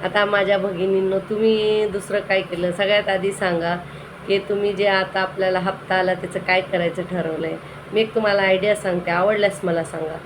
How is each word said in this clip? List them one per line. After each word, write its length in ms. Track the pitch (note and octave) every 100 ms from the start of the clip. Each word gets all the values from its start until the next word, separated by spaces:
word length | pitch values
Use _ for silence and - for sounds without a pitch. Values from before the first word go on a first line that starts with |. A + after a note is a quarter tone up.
| F#3
आता 160 | G#3
माझ्या 340 | G3+ G3+ F#3+ G3+
भगिनींनो, 600 | F#3+ F3 F#3+ F#3+ F#3+ F#3+
तुम्ही 680 | F#3+ G#3+ A3 A3 G#3+ G#3+ G#3+
दुसरं 320 | G3 F#3+ G3+
काय 200 | G3 F#3+
केलं? 320 | F3+ F3 F3+
सगळ्यात 360 | F3 G3 G#3 G3+
आधी 240 | G3 F#3+
सांगा 440 | F#3+ F#3+ F3 E3+ F3 - - - - -
की 100 | G3
तुम्ही 340 | G3 G3+ G3+
जे 140 | F#3+ G3+
आता 340 | G3 F#3 F#3+
आपल्याला 380 | F#3 F#3+ F#3 F#3
हप्ता 360 | F3+ F#3+ -
आला 200 | F#3 F#3
त्याचं 240 | F3+ F3+ F#3
काय 220 | - F#3
करायचं 420 | F#3 F#3 E3+ E3+
ठरवलं 440 | F3 F3+ D#3+ D#3 D#3+
आहे. 100 | E3 - - -
मी 80 | G#3
एक 140 | A3
तुम्हाला 280 | A3+ G#3+ G3+
आयडिया 340 | F#3+ F#3+ G3+ G3+
सांगते, 340 | G3 F3+ F3
आवडल्यास 500 | E3+ F#3+ G#3+ G3+ F3
मला 200 | F3+ E3+
सांगा. 340 | D#3+ E3+ D#3+ D3+